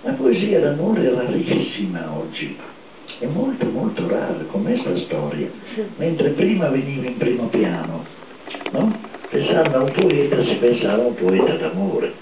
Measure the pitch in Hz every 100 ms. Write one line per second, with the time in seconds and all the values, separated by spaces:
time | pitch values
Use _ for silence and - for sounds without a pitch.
0 | 240 262 - 190 208 175 147 147 196 202
1 | 127 123 - - - - - 107 95 85
2 | 80 78 - - 80 - - - - -
3 | - - 147 170 269 254 - 240 220 -
4 | 170 202 - 160 160 196 220 240 - 90
5 | - 151 147 151 - - - 220 208 -
6 | 165 156 139 143 185 196 151 135 139 135
7 | 127 117 120 117 117 107 95 85 80 82
8 | - - - - - - - - 220 -
9 | - - - - - 170 156 131 131 -
10 | 185 143 143 131 117 120 120 117 101 107
11 | 123 - 92 95 - - 156 175 196 151
12 | - -